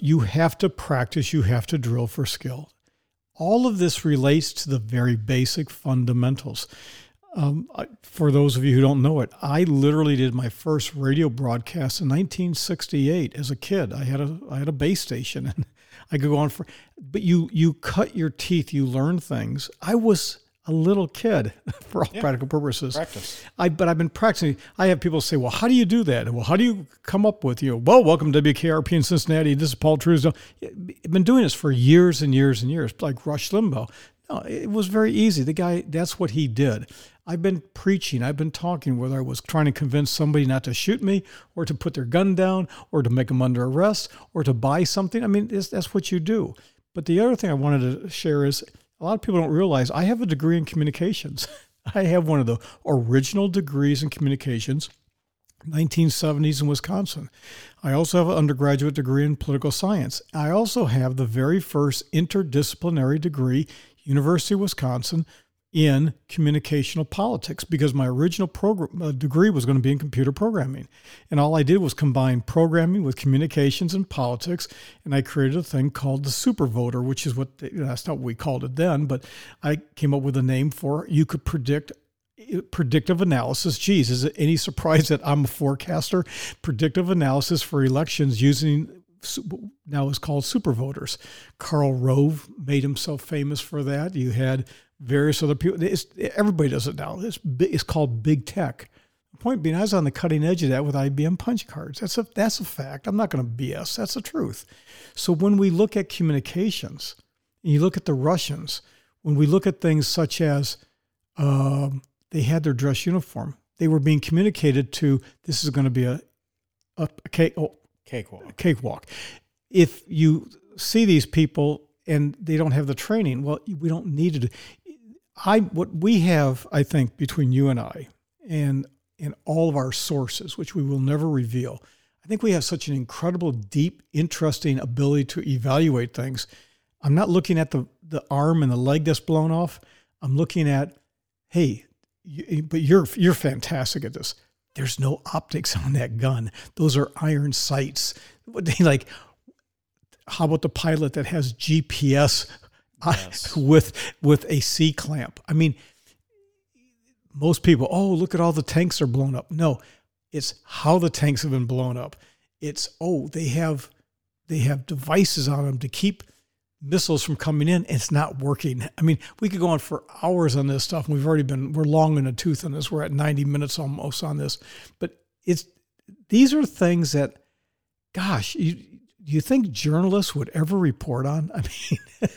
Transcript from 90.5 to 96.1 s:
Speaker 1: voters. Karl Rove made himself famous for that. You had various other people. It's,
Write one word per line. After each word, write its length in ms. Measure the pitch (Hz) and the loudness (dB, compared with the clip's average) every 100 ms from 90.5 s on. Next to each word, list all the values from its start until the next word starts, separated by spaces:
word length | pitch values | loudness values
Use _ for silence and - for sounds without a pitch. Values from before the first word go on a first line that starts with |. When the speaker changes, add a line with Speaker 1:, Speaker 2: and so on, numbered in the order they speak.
| 247 147 | -2 0
Speaker 1:
voters. 420 | 117 135 - 135 - - - - _ | -2 -4 -6 -10 -10 -14 -20 -20 _
Karl 380 | - 151 143 | -4 0 2
Rove 520 | 127 127 131 143 156 - - | 2 2 4 2 0 -8 -12
made 200 | 135 143 | -2 0
himself 400 | 139 135 - 143 | 0 -4 -6 -8
famous 400 | - 156 143 147 | -6 -4 -4 -6
for 200 | - 151 | -6 -6
that. 320 | 135 139 151 | -4 -4 -4
You 180 | 156 127 | -4 -2
had 360 | 113 131 131 123 - _ _ | 0 0 -2 -4 -12 _ _
various 420 | 127 139 151 147 | -2 2 2 2
other 140 | 156 143 | 0 0
people. 260 | 165 190 | 0 0
It's, 240 | 175 185 - | -2 -2 -6